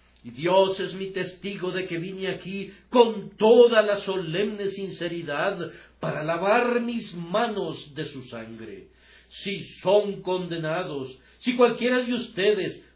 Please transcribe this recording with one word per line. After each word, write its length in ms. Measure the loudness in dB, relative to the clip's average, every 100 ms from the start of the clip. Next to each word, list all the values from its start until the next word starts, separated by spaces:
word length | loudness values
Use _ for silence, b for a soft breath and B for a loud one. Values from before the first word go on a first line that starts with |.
| b b
y 80 | -18
Dios 500 | -4 2 6 4 2
es 140 | -6
mi 160 | -6 -8
testigo 600 | -6 -6 -8 -10 -6 -4
de 160 | -4 -4
que 120 | -6
vine 300 | -6 -6 -6
aquí 440 | -6 -8 -8 -10 B B
con 480 | 6 6 4 -8 2
toda 460 | 8 10 10 8
la 180 | 4 2
solemne 720 | -2 -4 -2 -2 -2 -2 -6
sinceridad 1000 | -6 -8 -6 -6 -6 -6 -4 -2 -4 -8 B B B
para 240 | -6 -4
lavar 560 | -4 -2 2 2 2 0
mis 340 | -2 -6 -8
manos 800 | -10 -4 -2 0 -2 -6 -8 -12
de 120 | -10 -10
su 160 | -10
sangre. 640 | -14 -12 -12 -14 -16 -16 -20 b b b b
Si 360 | -12 -8 -8 -10 -6
son 400 | 4 4 4 -4
condenados, 960 | -4 -4 -4 -6 -4 -4 -4 -8 -10 -14 b b
si 140 | -2 4
cualquiera 420 | 4 4 0 0
de 160 | 0
ustedes 680 | -4 -6 -2 2 2 -2 -8 B